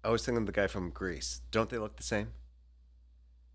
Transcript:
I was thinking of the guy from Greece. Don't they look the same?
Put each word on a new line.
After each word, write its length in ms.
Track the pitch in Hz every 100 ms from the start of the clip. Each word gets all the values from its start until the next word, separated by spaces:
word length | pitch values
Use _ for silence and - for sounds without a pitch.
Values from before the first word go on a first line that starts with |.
I 60 | 113
was 160 | 113 -
thinking 160 | 117
of 40 | 101
the 40 |
guy 140 | 101 98
from 240 | 101 87
Greece. 520 | - 92 82 - - -
Don't 180 | 110 110
they 80 | 117
look 200 | 107 -
the 60 |
same? 260 | - 104 107 - - - - - - - - - - - -